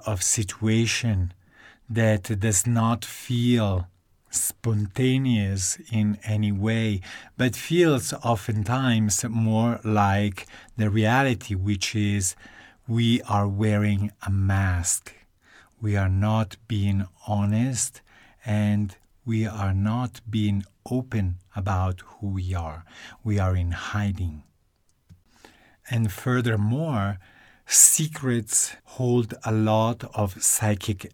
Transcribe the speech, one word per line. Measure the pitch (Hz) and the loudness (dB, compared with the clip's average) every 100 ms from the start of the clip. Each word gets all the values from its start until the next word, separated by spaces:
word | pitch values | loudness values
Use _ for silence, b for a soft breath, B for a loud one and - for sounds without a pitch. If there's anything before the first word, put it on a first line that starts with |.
| - | -4
of | 98 | -4
situation | - - 95 - 110 113 113 - 120 98 90 - B B B B - | -2 -2 -4 -2 0 2 2 0 0 0 -2 -6 B B B B -6
that | 113 113 107 - 104 | 0 2 2 0 -2
does | 110 104 123 | 0 0 2
not | 117 113 117 | 2 2 -2
feel | - - - 120 120 120 104 92 87 _ _ _ _ | -6 -14 -4 0 2 4 2 0 -4 _ _ _ _
spontaneous | - - - 117 107 101 - 131 131 135 113 98 98 92 - - | -4 -4 -4 -2 0 -2 0 2 2 2 2 2 -2 -4 -6 -4
in | 110 104 104 | 0 2 0
any | - 104 107 | -2 0 0
way, | 98 107 113 110 98 B B B - | 0 0 0 0 -2 B B B -2
but | 127 - | -2 -2
feels | - 170 165 135 - | -2 4 4 4 -2
oftentimes | 139 117 117 - 107 104 127 131 113 107 - | -4 0 0 -2 -4 -2 0 2 2 2 0
more | 120 113 110 110 117 113 | -2 0 2 2 2 0
like | 110 104 101 98 104 98 - B B - | 0 2 4 2 0 -4 -16 B B -2
the | 110 | 0
reality, | 107 107 127 135 120 - | 2 4 4 2 -2 -4
which | 95 98 98 - 110 | -4 -2 -2 -2 -2
is | 104 101 95 - B B B B - | 0 0 -2 -6 B B B B -4
we | 117 117 120 | 0 2 2
are | - 101 101 | 2 0 0
wearing | 98 107 104 104 98 104 - | 0 2 2 2 2 -2 -6
a | - | -2
mask. | 98 98 98 95 90 87 - - - _ _ B B B _ | 0 2 2 2 0 -2 -4 -6 -20 _ _ B B B _
We | 107 101 | -2 0
are | 95 | 2
not | 95 107 110 107 - - | 2 2 0 -2 -6 -6
being | 107 101 98 95 _ - | 0 0 0 -2 _ -4
honest, | 104 101 107 127 123 - - b b b b | 0 2 2 0 -2 -6 -8 b b b b
and | 113 107 104 104 101 - _ _ | -4 0 2 2 -2 -6 _ _
we | 117 113 113 | -4 -2 -2
are | 104 101 | -2 0
not | 95 104 120 123 - 113 | 2 0 0 -4 -8 -6
being | 107 104 101 98 _ - | -2 0 0 -4 _ -6
open | 127 127 110 92 90 - - | -4 -2 -2 -2 -4 -8 -6
about | 98 92 92 92 - | -2 0 0 -4 -10
who | - 101 | -10 -6
we | 95 92 | -4 -4
are. | 92 80 76 - B B B | -4 -6 -10 -18 B B B
We | 110 101 | -2 0
are | 92 92 | 2 2
in | 87 | 0
hiding. | 85 - 107 101 90 87 76 - _ _ _ _ _ _ - _ B B B B B - | -2 -4 -2 -2 -2 -4 -6 -16 _ _ _ _ _ _ -20 _ B B B B B -4
And | 113 110 | -2 -2
furthermore, | - 127 123 120 110 104 131 160 117 98 101 B B B B - | -2 0 0 2 0 0 0 -2 -2 -2 -4 B B B B 0
secrets | - - - 156 156 131 120 110 - - - | 4 6 4 -2 -2 -2 -2 0 -2 -2 -6
hold | - - 123 120 110 - | -18 -4 2 2 0 -6
a | 113 | -2
lot | 110 107 110 113 120 - | 2 4 4 2 -2 -8
of | - 101 95 | -2 -2 0
psychic | - - 107 98 - 98 - | -2 0 0 0 -2 -6 -8